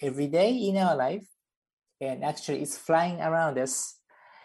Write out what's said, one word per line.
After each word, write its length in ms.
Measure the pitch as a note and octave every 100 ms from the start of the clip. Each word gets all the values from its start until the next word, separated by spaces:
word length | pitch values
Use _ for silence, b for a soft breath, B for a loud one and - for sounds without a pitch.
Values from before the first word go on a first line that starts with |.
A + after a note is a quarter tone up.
every 260 | C#3+ C3+ C#3+
day 260 | D#3+ G3+ B3+
in 200 | G3 F#3+
our 180 | F3+ D3
life. 300 | B2+ G3 - _ _ _ _ _ _ -
And 240 | C3+ B2+
actually, 360 | C#3+ D3 - C#3
it's 140 | D3 -
flying 440 | - E3 F3 E3+
around 380 | D#3 E3 D#3+ C3
us 400 | C3 - - - _ B B B